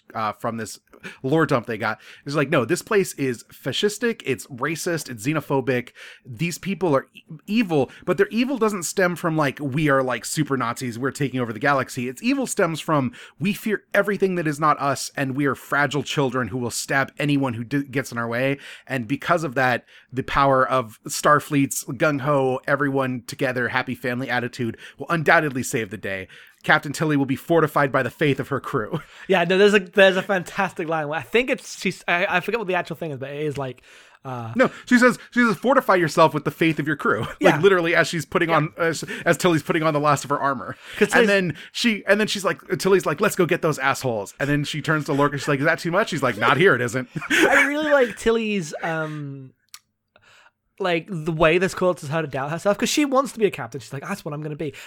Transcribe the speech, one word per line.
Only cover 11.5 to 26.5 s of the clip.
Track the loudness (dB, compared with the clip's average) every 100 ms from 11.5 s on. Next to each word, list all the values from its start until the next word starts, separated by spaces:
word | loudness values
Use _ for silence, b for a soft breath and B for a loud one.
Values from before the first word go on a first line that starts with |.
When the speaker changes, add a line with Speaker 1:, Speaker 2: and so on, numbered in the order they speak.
Speaker 1:
the | -2
galaxy. | 0 0 0 -6 -8
It's | -4
evil | -2 -2 -2
stems | 0 0 0
from | 0 0 0 B B B
we | -4
fear | -2 -4 -4 0
everything | 0 0 0 0 0
that | -2
is | 0
not | 0 0
us, | 0 -2 -6 -6
and | -4 0
we | 0
are | -2
fragile | -2 0 0 -2
children | -4 -2 0 0 -4
who | -4
will | -6
stab | -6 -4 -2 -2 -2
anyone | 0 0 0
who | -4
d-, | -4 -4 -2
gets | -6 -6
in | -6
our | -4
way. | -2 -2 -2 B B B
And | -6 -4
because | -6 0 0 0
of | 0
that, | 2 0 -4 b b
the | -8
power | -2 2 4 4 4
of | 0 -2 -10 -10
Starfleet's | -2 4 4 4 0 0 -2 -8
gung-ho, | -2 0 0 0 2 2 0 -2
everyone | 0 0 0 -2 -4 -10
together, | -4 -2 -2 0
happy | -2 -2 -4
family | -4 -4 -2
attitude | -2 -4 -4 -4 -6 B B
will | -4
undoubtedly | 0 6 6 4 -2
save | -4 -4 -4
the | -8
day. | -8 -8 -8 B B